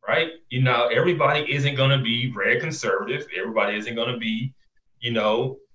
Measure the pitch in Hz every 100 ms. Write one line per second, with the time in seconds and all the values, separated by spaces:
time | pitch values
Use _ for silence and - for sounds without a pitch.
0 | 101 147 165 - - 127 127 120 120 117
1 | 170 170 143 151 147 143 139 120 135 139
2 | 113 117 123 104 101 - 156 - 110 95
3 | 104 143 - 87 104 107 101 107 110 117
4 | 120 120 113 110 135 - _ _ _ _
5 | 120 117 107 113 135 135 _